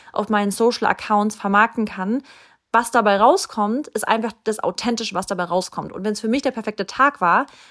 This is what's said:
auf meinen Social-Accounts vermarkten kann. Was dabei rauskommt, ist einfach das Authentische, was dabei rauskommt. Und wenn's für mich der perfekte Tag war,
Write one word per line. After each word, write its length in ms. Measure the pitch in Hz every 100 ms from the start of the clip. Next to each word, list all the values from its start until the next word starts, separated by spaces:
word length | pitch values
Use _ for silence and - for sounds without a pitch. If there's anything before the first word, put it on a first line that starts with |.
| -
auf 160 | - 208
meinen 220 | 208 202
Social-Accounts 840 | 196 233 - 208 180 - 208 214 -
vermarkten 500 | 202 202 226 233 208
kann. 360 | 190 190 262 - - - _ _
Was 200 | 226 240
dabei 240 | 247 208 196
rauskommt, 720 | 240 392 - 220 208 254 294
ist 180 | 214 -
einfach 280 | 220 220 -
das 180 | 220 214
Authentische, 540 | 220 190 247 233 220 185
was 120 | 190
dabei 180 | 190 170
rauskommt. 480 | 180 - - 147
Und 100 | -
wenn's 160 | 208 208
für 80 | 220
mich 140 | 269
der 100 | 269
perfekte 340 | 226 214 208 190
Tag 360 | - 277 277
war, 240 | 175 196 285 - -